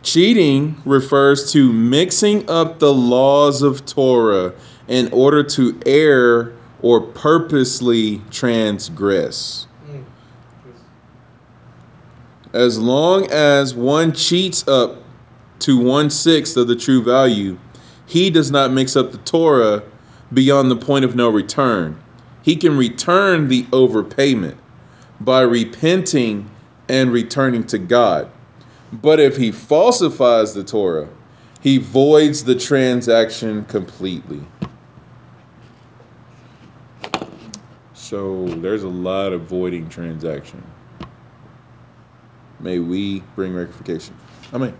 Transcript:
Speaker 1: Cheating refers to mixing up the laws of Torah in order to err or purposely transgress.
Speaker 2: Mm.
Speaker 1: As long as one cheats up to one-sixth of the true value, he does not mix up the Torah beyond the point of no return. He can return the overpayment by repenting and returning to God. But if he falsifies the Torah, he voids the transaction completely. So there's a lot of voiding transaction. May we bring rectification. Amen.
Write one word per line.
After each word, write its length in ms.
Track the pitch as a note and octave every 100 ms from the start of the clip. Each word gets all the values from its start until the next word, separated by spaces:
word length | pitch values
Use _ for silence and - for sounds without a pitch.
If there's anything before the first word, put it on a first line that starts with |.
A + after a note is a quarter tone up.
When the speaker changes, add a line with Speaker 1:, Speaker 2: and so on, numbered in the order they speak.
Speaker 1:
Cheating 760 | - D#3+ F#3+ A#3 D#3 C3+ D3+ D3+ -
refers 640 | C3+ C3+ C#3 C#3 C#3 -
to 180 | D#3 C3
mixing 760 | A2+ A#2 C#3 F3+ - G#3 G#3 -
up 300 | E3 E3 -
the 140 | D3
laws 680 | C3+ A#2+ B2 C3+ C#3+ D3 C3
of 240 | C#3+ C3+ -
Torah 680 | - C3 B2 A2+ G2 F2+ - - - -
in 220 | B2+ A#2+
order 320 | A#2+ C3+ D3
to 360 | C#3+ - B2 - -
err 680 | C#3 D#3 C3+ A#2+ A#2+ A#2 - - -
or 160 | A#2 A#2
purposely 1200 | A2 - D3+ E3 E3 D3+ B2+ - B2 A#2 A2 G#2 -
transgress. 1400 | - B2 A2+ G#2+ G2+ - E2 G2+ F#2+ C#2+ - - - - - D3
Speaker 2:
Mm. 160 | C#3+ B2+ - - - - - B2+ A#2+ - _ _ - _ _ _ - - - - - - - - - -
Speaker 1:
As 260 | A2+ A#2+ A2
long 480 | A#2 C3+ E3 F#3+ F#3+
as 420 | D3+ D3 C#3+ C3+
one 400 | A#2+ B2 D3 E3
cheats 540 | C#3 - E3+ F#3+ - -
up 300 | C3+ A#2 - - - - - - -
to 180 | - B2+
one-sixth 800 | B2 C3+ D3 D3 E3 D#3+ D3+ B2+
of 100 | A#2+
the 80 | A#2+
true 280 | - C3
value, 540 | A2+ B2+ C3+ G#2+ G2 F#2 - - - - -
he 220 | E3 F#3+
does 180 | D#3+ C#3
not 200 | C#3 C3+
mix 240 | C3 C3 C3+
up 160 | B2+
the 80 | G#2+
Torah 640 | - E3 E3 C3+ A2 G#2 - - - - -
beyond 380 | B2+ C3 C#3 C3
the 40 | A#2+
point 300 | B2 C#3 C3
of 100 | A#2+
no 140 | A#2+
return. 720 | G#2+ F#2+ - C3 G#2 D#2+ D#2 - - - -
He 140 | - E3
can 200 | E3+ C#3+
return 720 | A#2+ A#2 - F3+ G3+ E3+ C#3+
the 160 | B2+ A#2+
overpayment 880 | C3 B2+ G#2+ G2+ - C#3 A#2+ E2 - _ - - - - -
by 220 | G#2+ C3
repenting 1080 | B2 A#2+ A2 - D#3+ F#3 F3+ D3+ A#2 G#2 G#2 - _ _ -
and 220 | C3 B2+
returning 520 | A#2+ A2+ C#3+ C3+ A#2+ A2
to 100 | G#2+
God. 500 | F2+ A#2+ A2+ D#2+ - - - - - - -
But 260 | A2+ C#3 D#3
if 180 | C#3+ C3+
he 140 | A#2
falsifies 1000 | - - D3 A3 A#3+ E3+ - B2+ A#2 G#2+
the 100 | G2+
Torah, 440 | F#2+ A2 F#2+ D#2+ D2+ - - - - -
he 160 | C#3 C3+
voids 640 | C3 C3+ C#3+ D3+ D#3 C#3
the 120 | B2 B2
transaction 1120 | - C#3 C3 B2 A#2+ A2+ A2+ - A2+ G#2+ G#2
completely. 760 | G#2+ F#2 - F#2 F2 - D2 D2 - - - _ - - - - - _ _ - _ _ - - - - - - - - - - - - - - - A3+ - - - _
So 520 | - - G2+ G2 F#2+ F2+
there's 360 | E2 F2+ G#2+
a 60 | F#2+
lot 420 | F2+ F2+ F#2+ G2
of 120 | F2+
voiding 440 | E2 F#2 F2+ F2 D#2+
transaction. 720 | E2 E2+ D#2+ D#2+ D2 - - - - - - - - - _ - - _ - - _ _ _ _ _ _ -
May 200 | F2+ F2+
we 420 | E2+ F#2 G2+ G2 F2+ -
bring 180 | F#2+ F2+
rectification. 580 | E2 - - D#2+ - - - - -
Amen. 220 | - C3